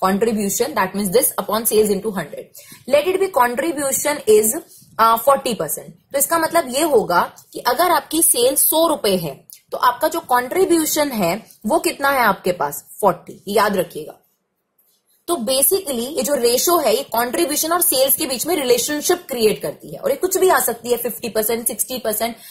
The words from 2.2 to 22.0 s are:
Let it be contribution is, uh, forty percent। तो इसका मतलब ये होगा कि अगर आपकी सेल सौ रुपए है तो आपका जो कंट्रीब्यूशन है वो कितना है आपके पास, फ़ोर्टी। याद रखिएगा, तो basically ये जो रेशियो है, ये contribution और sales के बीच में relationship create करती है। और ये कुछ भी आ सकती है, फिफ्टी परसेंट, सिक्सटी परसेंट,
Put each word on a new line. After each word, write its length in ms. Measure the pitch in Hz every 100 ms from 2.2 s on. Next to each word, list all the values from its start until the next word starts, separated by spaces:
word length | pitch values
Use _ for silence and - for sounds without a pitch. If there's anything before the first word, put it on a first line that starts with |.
| 156 - - - - - -
Let 160 | 285 359
it 120 | 370
be 80 | 381 269
contribution 840 | 240 247 330 294 277 269 294 294 -
is, 200 | 214 220 302 - - - -
uh, 160 | 226 226
forty 320 | 277 277 262
percent। 420 | 202 151 - - - _
तो 60 | 285
इसका 200 | 277 330
मतलब 300 | 320 330 262
ये 140 | 254
होगा 380 | 320 247 175 175 240 - -
कि 60 | -
अगर 320 | 233 247 349
आपकी 320 | 302 - 320
सेल 340 | 330 254 247 285
सौ 300 | - 320 330
रुपए 300 | 294 208 185
है 180 | 160 135 - - _
तो 60 | -
आपका 300 | - - 311
जो 120 | 330
कंट्रीब्यूशन 920 | - 247 247 339 381 339 311 311 285
है 340 | 226 170 202 - - 214
वो 120 | 330
कितना 320 | 339 294 277
है 120 | 269
आपके 300 | 220 185 185
पास, 320 | 175 147 - - -
फ़ोर्टी। 420 | 202 - - - 190
याद 280 | 208 208 196
रखिएगा, 460 | 160 147 156 - _ _ _ _ _ _ _ _ _ _ -
तो 60 |
basically 840 | 339 226 262 277 381 294 240 247 330
ये 60 |
जो 120 | 247
रेशियो 440 | 285 240 247 349 349
है, 180 | 262 233
ये 60 |
contribution 680 | 277 226 247 311 330 294 320
और 80 | 349
sales 340 | 339 508 539
के 120 | - 294
बीच 200 | 254 302
में 100 | 349
relationship 680 | 254 240 294 302 294 349 -
create 340 | 240 214 185
करती 300 | 156 - 151
है। 60 | -
और 120 | -
ये 60 | 277
कुछ 200 | 359 370
भी 120 | 370
आ 100 | 285
सकती 300 | 254 226 240
है, 60 | 233
फिफ्टी 320 | 240 - 233
परसेंट, 380 | 220 214 233 226
सिक्सटी 320 | 208 -
परसेंट, 380 | 254